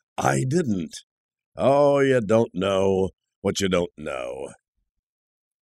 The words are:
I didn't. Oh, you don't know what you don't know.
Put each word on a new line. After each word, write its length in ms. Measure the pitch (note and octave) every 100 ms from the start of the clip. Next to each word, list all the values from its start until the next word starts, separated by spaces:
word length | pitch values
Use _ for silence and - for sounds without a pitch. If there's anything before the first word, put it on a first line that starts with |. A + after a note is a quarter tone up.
| _ -
I 260 | - C2+ B2+
didn't. 460 | D#3+ D3+ G2 D#2 - - _ _ _ _ -
Oh, 440 | G#2+ C#3 C#3+ C#3+
you 200 | C3+ B2+
don't 340 | G2+ A2 A#2
know 580 | F2 F#2+ F#2+ G2 F#2+ F#2 - _ _
what 220 | G2 F#2
you 80 | G2
don't 220 | F2+ F2 -
know. 520 | D#2 C2+ B1 C2 C#2 - _ _ _ _ _ _ _ _ _ _